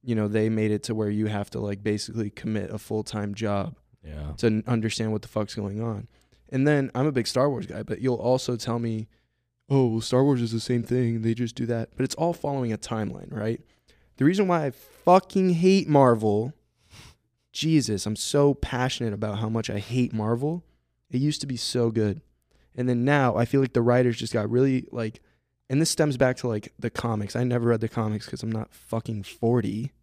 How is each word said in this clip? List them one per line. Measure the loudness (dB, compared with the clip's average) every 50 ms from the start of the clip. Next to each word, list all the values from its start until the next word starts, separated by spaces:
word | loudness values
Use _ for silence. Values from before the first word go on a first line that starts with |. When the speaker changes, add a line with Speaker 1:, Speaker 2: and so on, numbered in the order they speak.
| -2
Speaker 1:
you | -2 0
know, | 0 0
they | 0 2 2 2 2
made | 2 2 2 2
it | 0 -2 -2
to | -4 -4
where | -2 -2 -2
you | 0 0 0
have | 0 -2 -4 -6 -6
to, | -6 -6
like, | -4 -4 -6 -4 -2
basically | -2 -2 -2 -4 -6 -6 -6 -6 -6
commit | -8 -8 -6 -4 -4 -4 -4 -6
a | -10
full-time | -12 -8 -6 -6 -6 -4 -4 -6 -6 -6 -6 -6
job | -4 -4 -2 -2 -2 -2 -4 -8 _ _ _ _ _ -18
Speaker 2:
Yeah. | -14 -12 -10 -10 -10 -6
Speaker 1:
to | 0 2
n-, | 2 2 2 0
understand | 0 -2 0 0 -2 -4 -2 -2 -2
what | -2 -4 -6
the |
fuck's | -4 -4 -4 -4 -4 -6
going | -6 -6 -6 -6 -6
on. | -6 -6 -6 -8 -10 -14 _ _ _ _ _ _ _ _ -2
And | 2 2
then | 4 4 2 0 -2 _
I'm | 0 0
a | 0 0
big | 0 -2
Star | 0 0 2 2 2
Wars | 0 -4 -8
guy, | -10 -10 -10
but | -8 -8 -6 -4
you'll | -2 -2 -2
also | 0 2 2 2 2 0 -4 -4
tell | -4 -4 -4 -4
me, | -4 -4 -4 -4 -6 -8 _ _ _ _ _ _ _ _ _ _ _ _ _
"Oh, | 4 4 4
well, | 4 2 0
Star | -2 2 2 4 4
Wars | 4 4 2
is | 0 -2
the | -2 -4
same | -2 0 -2 -2 0
thing. | 0 0 2 2 0 0 0
They | 0 -2 0
just | 0 -2 -4 -4
do | -6 -4
that." | -4 -2 -4 -4 -8 _
But | -4 -4
it's | -4 -2
all | -2 -2 -2 -2
following | -2 -4 -4 -2 -2 -2 -2 -4
a |
timeline, | -6 -6 -6 -4 -4 -4 -6 -6 -10 -14 -10 -8
right? | -4 -4 -4 -4 -6 -10 _ _ _ _ _ _ _ _ _ _
The | 2 2
reason | 2 4 4 2 2
why | 2 0 0
I | -2
fucking | -6 -8 -20 -20 -20 -2 _ 6 6 6 6 2 0 2 2 2
hate | 2 4 6 6 6 6 4
Marvel, | 4 6 8 8 8 6 4 2 2 2 2 0 -4 -8 _ _ _ _ _ _ _ -20 -20 -20 -20 _ _ _ _ _ _ _ _ _
Jesus, | -4 0 4 4 4 4 2 -2 -2 -2
I'm | -4 -4
so | -4 -4 0 2 4 4 4 4
passionate | 2 -2 -4 -2 -2 0 -2 -2 -2 -4 -4 -2
about | -2 -4 -4 -2 -2
how | -2
much | -2 -2 -2 -2 -2
I | -4 -6
hate | -4 -2 0 0 0 0 0
Marvel. | -2 0 0 0 0 0 -4 -4 -6 -10 _ _ _ _ _ _ _ _ _
It | -2 0
used | 0 0 0 -2
to | -6
be | -6 -6
so | -6 -6 -4 0 0 0 2
good. | 2 2 0 0 0 -4 _ _ _ _ _ _ _ _ _ _ _
And | -4 -2 0
then | 0 2 2
now | 2 4 4 4 4 4
I | 2 0
feel | 2 4 2
like | 2 4 2
the | 2
writers | 4 4 4 4 4 2 0
just | -2 -6 -4 -2
got | -2 -2 2
really, | 2 2 4 4 2 0 -2 -6
like, | -8 -6 -6 -6 -8 -12 _ _ _ _ _ _ _ _ _ _
and | 0 0
this | 2 2
stems | 2 2 2 0 2
back | 2 2 2 2
to, | 0 -2 -2
like, | -2 -4 -6 -10 _
the | -6 -8 -6
comics. | _ -4 -2 -2 -2 -2 -4 -4 -2
I | -2 0
never | 0 0 2 2 2
read | 2 2
the | 0
comics | -4 -2 -4 -2 -2 -4 -6 -6
'cause | -10 -10 -8 -6
I'm | -6
not | -4 -6 -6 _ _
fucking | -20 -10 -6 -6 -6 -4 -6 -8 -8 -8
forty. | -12 -8 -2 0 2 2 2 0 -2 -4 -6 -6 -8 _ _